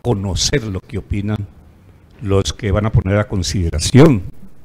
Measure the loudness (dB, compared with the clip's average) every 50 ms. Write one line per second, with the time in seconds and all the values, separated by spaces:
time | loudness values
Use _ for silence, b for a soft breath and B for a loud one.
0 | -2 -2 -2 0 -2 -4 -2 -2 -2 -2 -2 -2 -2 -4 -6 -8 -8 -8 -10 -10
1 | -8 -6 -6 -4 -4 -4 -4 -4 -6 -10 -14 -20 -20 -20 -20 -20 -20 -20 -20 -20
2 | -20 -20 -18 -10 -4 0 0 0 0 -2 -4 -4 -4 -2 0 0 0 2 2 2
3 | 2 2 2 0 0 -2 -4 -4 -4 -2 -2 -2 -2 -2 -2 -4 -2 4 6 8
4 | 8 8 6 2 -2 -6 -12 -14 -16 -18 -18 -20 -20